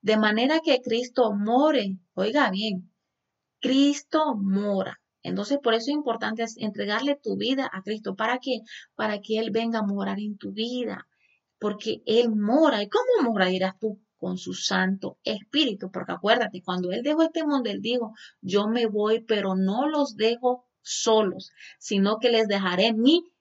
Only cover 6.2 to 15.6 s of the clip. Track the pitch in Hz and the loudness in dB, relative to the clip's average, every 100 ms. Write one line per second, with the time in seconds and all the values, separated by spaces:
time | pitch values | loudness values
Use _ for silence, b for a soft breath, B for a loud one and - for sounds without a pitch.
6.2 | 214 220 226 - 214 202 202 208 277 285 | -4 -4 -6 -4 -8 -6 -4 -2 -2 -4
7.2 | - 196 214 269 269 190 190 214 214 196 | -4 -4 -2 -2 -4 -8 -8 -8 -6 -4
8.2 | 220 254 262 240 B B B - 214 208 | -2 -2 -2 -6 B B B -6 -4 -4
9.2 | 208 220 226 214 233 226 202 202 196 196 | -4 -2 0 -2 0 -2 -2 -2 -4 -4
10.2 | 208 202 202 196 226 247 226 190 - _ | -6 -8 -10 -6 -6 -4 -6 -8 -14 _
11.2 | _ _ _ _ 208 202 220 - - 220 | _ _ _ _ -6 -6 -6 -6 2 4
12.2 | 240 214 208 262 320 226 208 427 508 480 | 4 2 2 4 4 2 0 0 2 2
13.2 | 254 208 185 185 190 190 220 202 _ _ | 2 2 2 2 -2 -2 -8 -8 _ _
14.2 | 170 185 180 185 - 185 185 196 - - | -8 -8 -8 -6 -2 0 0 0 -6 -8
15.2 | - 214 - 285 | -6 -6 -4 0